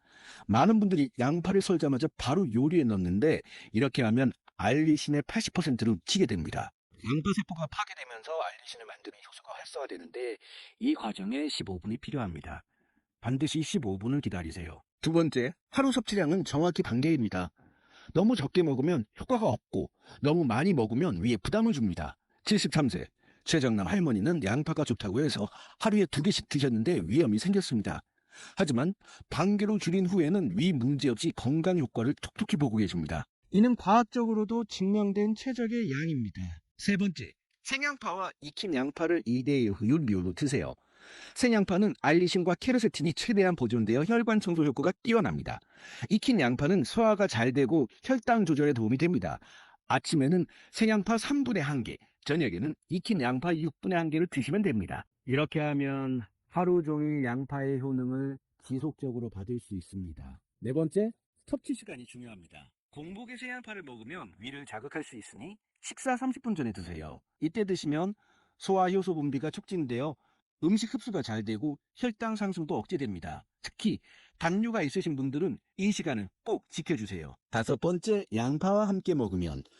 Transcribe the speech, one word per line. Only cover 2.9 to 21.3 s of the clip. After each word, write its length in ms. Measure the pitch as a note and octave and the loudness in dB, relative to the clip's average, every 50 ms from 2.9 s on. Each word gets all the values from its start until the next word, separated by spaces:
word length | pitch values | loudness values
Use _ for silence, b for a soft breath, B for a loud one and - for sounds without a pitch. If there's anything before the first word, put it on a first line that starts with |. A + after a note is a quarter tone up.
| G#2+ F#2+ F2+ F2 F#2 G2+ C3 D#3+ D3 - B B B B B B | 2 2 2 2 2 4 4 4 4 2 B B B B B B
이렇게 300 | - G#2+ C3+ C3+ - - | 0 0 0 2 2 2
하면 300 | B2+ G#2+ A2 B2+ C3+ A#2+ - - _ - _ | 2 4 4 4 4 2 0 -2 _ -20 _
알리신의 680 | - F#2 G#2 B2+ D3+ D#3 D#3+ D3+ D3 - - D3 D3 - | -2 0 2 4 4 4 4 4 2 2 0 -2 -2 -2
팔십 280 | - - A3+ - - - | -2 -4 -4 -4 -2 -2
퍼센트를 420 | - E3+ D#3 B2+ A2 A2+ A#2 A2 E2+ - | -2 0 0 0 2 2 0 0 0 -2
치게 220 | - - G3 F#3 | -2 2 2 2
됩니다. 460 | - G#2+ F2 D#2 D2+ - C2+ B1 - _ _ _ _ _ _ - | 2 2 -4 -4 -4 -4 -6 -8 -8 _ _ _ _ _ _ -4
양파 260 | G#2 C3+ D#3 D3 G3+ F#3+ | -2 -2 0 0 0 -2
세포가 300 | - - - F3 D#3+ D#3+ D3 | -2 -4 -6 -8 -8 -8 -8
파괴되면서 640 | - - - - - - - - - - - D3+ | -6 -8 -8 -8 -10 -16 -16 -16 -16 -16 -10 -8
알리신을 540 | D#3+ D#3+ - F2+ - - - - - - - | -6 -4 -4 -6 -8 -12 -18 -18 -18 -16 -16
만드는 320 | - - - _ G#2 - - - - | -18 -18 -16 _ -16 -16 -16 -20 -20
효소가 240 | - - _ - - - | -20 -20 _ -16 -16 -16
활성화되는데 800 | - - - D3+ C3+ B2 G2+ F2 E2+ E2 - A#2+ B2+ B2 A2 - B B B B B B B B | -16 -12 -10 -10 -8 -8 -10 -12 -12 -12 -10 -8 -6 -6 -8 -10 B B B B B B B B
이 140 | - C3+ D#3 | 0 0 0
과정에 540 | - - A2 G2+ - F#2+ G2+ B2 C#3 D3+ D3 | 0 -2 -6 -6 -6 -6 -4 -4 -2 -4 -4
십오 300 | - - - G#2 F#2+ F2 | -4 -6 -6 -6 -8 -6
분이 200 | - G#2 A2+ C3 | -6 -6 -6 -6
필요합니다. 640 | - - - C#3 A#2 F#2+ E2 D2 - - - - - _ _ _ _ _ _ _ _ _ _ _ | -6 -6 -4 -4 -4 -4 -6 -8 -10 -12 -14 -14 -16 _ _ _ _ _ _ _ _ _ _ _
반드시 420 | - A2+ C3 C3 D3+ D3 - D#3+ | -4 -2 -2 0 -2 -2 -2 -2
십오 360 | D3+ - - G3+ C3 G2+ F#2+ F#2+ | -4 -2 -2 -2 -2 -2 -4 -4
분을 220 | G#2 A#2 C#3 D3 | -2 -2 -2 0
기다리세요. 640 | - G#2 - F2+ E2+ D#2+ D#2+ F#2 E2+ E2 D#2+ - _ _ _ _ | -2 -2 -4 -4 -6 -6 -8 -8 -10 -12 -12 -16 _ _ _ _
두 100 | - D#3 | -2 2
번째, 400 | D#3+ E3 E3 D#3 - B2 A#2+ C3+ - _ _ _ | 4 4 4 4 2 0 -2 -2 -4 _ _ _
하루 220 | - - C4+ C4+ | 0 2 2 2
섭취량은 520 | B3 C4 A3 - G#3 G3+ E3+ C#3+ E3+ F#3+ D#3+ | 2 0 -2 -2 0 0 2 2 2 0 0
정확히 380 | - - C#3 E3 F3 E3 - | 0 0 2 2 2 2 0
반개입니다. 680 | F#3 - C3+ B2+ B2+ D#3+ E3 C#3 A2+ G2 - F#2 F2 D#2+ B B B B B B B B B B B B - | -2 0 0 0 2 2 2 2 0 -2 -2 -4 -4 -6 B B B B B B B B B B B B 0
너무 220 | D#3+ F#3+ A3+ B3+ | 4 4 4 4
적게 260 | - C#3 C#3 - F#3 | 2 -2 2 2 4
먹으면 420 | E3+ D#3 C3+ A#2+ C3 E3+ F3 C#3+ G#2+ - _ - | 4 4 2 2 2 2 2 0 -2 -4 _ -14
효과가 280 | - - C4 A3+ A3 | -2 -2 0 2 2
없고 440 | E3+ A2+ - - _ - G2+ D#2 - B B B B B B | 0 0 0 -4 _ -4 -4 -4 -4 B B B B B B
너무 220 | - C#3+ D#3 F3 E3 | 0 2 2 4 2
많이 280 | B2 G#2 A#2 D#3 G3+ | 2 2 2 4 4
먹으면 500 | F#3+ C3+ A2+ G#2 A2+ B2 F3 F3 G#2+ E2+ | 4 4 2 2 2 0 2 0 0 0
위에 140 | F2+ A#2+ | 0 0